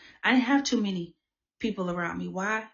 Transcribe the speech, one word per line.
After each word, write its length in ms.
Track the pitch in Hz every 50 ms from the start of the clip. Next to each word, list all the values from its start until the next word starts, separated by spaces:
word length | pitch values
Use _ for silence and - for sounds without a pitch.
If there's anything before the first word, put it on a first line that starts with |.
| - - - - -
I 80 | 214
didn't 140 | 254 254 247
have 180 | 247 277 285 285
too 180 | - 247 -
many 340 | 208 196 185 175 170 - - _ _ _ _ _ _ _ _ -
people 320 | - 220 196 190 180 175
around 260 | 175 175 170 170 175
me. 100 | 180 180
Why? 360 | 175 175 185 190 214 220 220 220 -